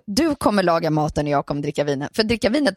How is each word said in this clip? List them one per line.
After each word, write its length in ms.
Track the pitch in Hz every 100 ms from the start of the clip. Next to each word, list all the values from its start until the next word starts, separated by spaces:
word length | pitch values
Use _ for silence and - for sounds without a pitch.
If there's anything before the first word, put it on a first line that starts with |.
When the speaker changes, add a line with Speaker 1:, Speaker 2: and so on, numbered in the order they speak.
| -
Speaker 1:
<laughs> 20 |
Speaker 2:
Du 280 | 202 320 285
kommer 280 | - 208
laga 260 | 175 165 160
maten 360 | 156 151 - 147
och 60 |
jag 140 | 143 -
kommer 160 | 147
dricka 220 | 143 147
vinet. 320 | 147 135 143 -
För 80 |
dricka 260 | 220 233 208
vinet, 260 | 277 262